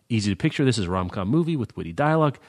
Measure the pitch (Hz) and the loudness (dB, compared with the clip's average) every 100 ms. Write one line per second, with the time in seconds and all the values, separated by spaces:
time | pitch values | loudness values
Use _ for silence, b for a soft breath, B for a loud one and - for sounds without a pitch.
0 | - 110 104 95 156 - 135 110 87 92 | -4 -2 0 0 0 2 2 2 0 -2
1 | 90 107 95 156 165 151 107 - - 85 | -2 -4 0 0 0 -2 -4 -8 -8 -2
2 | 147 160 147 - | 2 2 2 -2